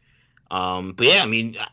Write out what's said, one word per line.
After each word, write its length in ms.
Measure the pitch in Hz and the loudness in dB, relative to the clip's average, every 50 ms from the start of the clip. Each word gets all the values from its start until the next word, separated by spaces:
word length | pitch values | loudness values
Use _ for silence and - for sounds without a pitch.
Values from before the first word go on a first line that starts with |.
| _ _ _ _ _ _ _ _ _ - | _ _ _ _ _ _ _ _ _ -6
Um, 420 | 90 92 92 90 92 92 92 95 92 | -4 -4 -2 -2 -2 -4 -6 -8 -4
but 140 | - 113 143 | 2 4 4
yeah, 140 | 180 196 165 | 6 4 4
I 20 | |
mean, 320 | 107 113 113 113 117 110 107 | 2 0 -2 -4 -4 -8 -10
I, 80 | 117 - | -12 -14